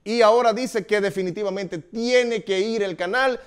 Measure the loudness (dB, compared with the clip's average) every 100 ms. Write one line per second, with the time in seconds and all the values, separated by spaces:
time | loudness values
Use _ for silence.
0 | -6 2 6 6 4 0 -2 -4 -2 0
1 | 0 -2 -6 -4 -4 -4 -6 -10 -10 -6
2 | 2 2 2 -2 -2 -2 0 0 -2 -4
3 | -2 0 0 -2